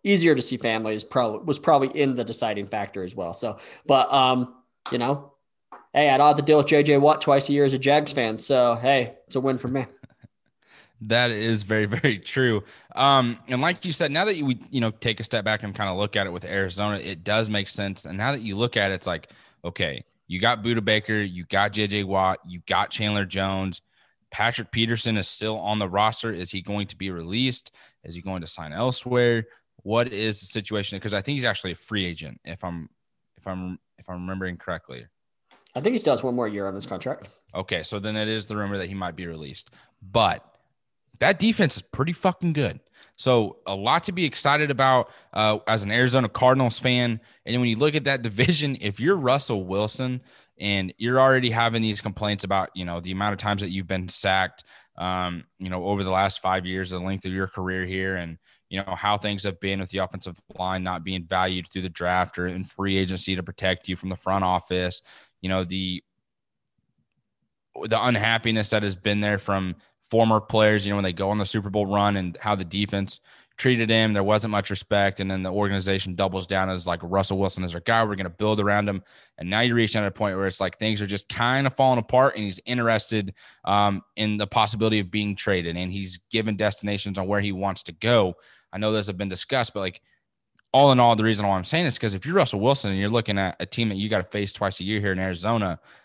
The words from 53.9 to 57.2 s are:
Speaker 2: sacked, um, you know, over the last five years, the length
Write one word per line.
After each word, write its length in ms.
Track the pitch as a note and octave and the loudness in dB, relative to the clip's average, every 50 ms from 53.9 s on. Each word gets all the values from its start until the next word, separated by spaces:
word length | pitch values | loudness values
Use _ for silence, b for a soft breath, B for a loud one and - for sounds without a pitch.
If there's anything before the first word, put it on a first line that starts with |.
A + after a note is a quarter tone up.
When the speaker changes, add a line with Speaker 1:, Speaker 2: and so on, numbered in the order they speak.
| F#2+ F#2 F2+ F#2 | -4 -4 -4 -6
Speaker 2:
sacked, 560 | - - - G2 F#2+ F#2+ F#2 F2+ - - - b b b b b b | -6 -4 0 2 2 2 2 0 -4 -10 -20 b b b b b b
um, 480 | - F2 F#2 F#2 F2+ F2+ F2+ F2 E2+ - _ _ - | -8 -6 -4 -2 -2 -2 -4 -6 -8 -10 _ _ -12
you 120 | F#2 F#2 | -10 -8
know, 140 | F#2 F#2 F2 | -6 -6 -4
over 180 | G2 G#2 G2 G2 | -2 -2 -2 -2
the 80 | F#2+ | 0
last 280 | F#2 F#2 G2 G2 F#2+ - | 2 2 2 2 0 -2
five 280 | - F#2 F#2 F#2+ F2+ F2+ | -2 0 0 0 -2 -4
years, 240 | F#2 F#2+ F#2+ F2+ | -4 -4 -4 -4
the 80 | F#2 F2+ | -6 -6
length 260 | F2+ F#2+ G2 G2 | -4 -4 -6 -6